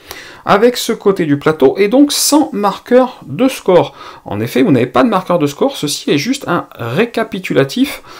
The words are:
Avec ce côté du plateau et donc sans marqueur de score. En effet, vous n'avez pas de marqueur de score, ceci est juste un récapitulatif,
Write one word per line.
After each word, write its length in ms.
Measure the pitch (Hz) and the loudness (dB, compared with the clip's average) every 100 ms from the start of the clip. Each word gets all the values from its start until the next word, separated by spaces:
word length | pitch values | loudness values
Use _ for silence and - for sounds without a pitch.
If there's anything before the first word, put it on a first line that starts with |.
| - - - - - | -20 -18 -18 -12 0
Avec 300 | 196 233 240 | 2 2 0
ce 160 | - | -4
côté 320 | 220 208 196 | -2 0 0
du 140 | 160 143 | 0 0
plateau 360 | 151 156 - - | 0 2 2 2
et 100 | 208 | 2
donc 240 | 254 285 | 4 4
sans 380 | - - 285 320 | 2 2 2 0
marqueur 680 | 202 202 180 - 247 247 - - | -2 -4 -4 2 2 2 -4 -12
de 220 | 143 262 | -2 -2
score. 460 | - - 180 139 - - - - | 0 2 2 2 -6 -20 -18 -10
En 140 | 101 | -6
effet, 220 | 117 247 | -4 0
vous 100 | 254 | 2
n'avez 140 | 131 127 | 2 2
pas 160 | - | 2
de 60 | 247 | 2
marqueur 300 | 196 - 175 | 0 0 0
de 80 | 143 | 0
score, 280 | - 262 - | 0 -2 -2
ceci 320 | 147 - - | -6 -6 -2
est 80 | 156 | -2
juste 280 | 147 269 - | -2 -4 -2
un 200 | 170 - | -4 -6
récapitulatif, 1300 | - 120 135 233 240 226 202 - 151 139 - 269 - - | -10 -6 -2 -2 -2 -6 -6 -2 0 0 0 -4 -4 -16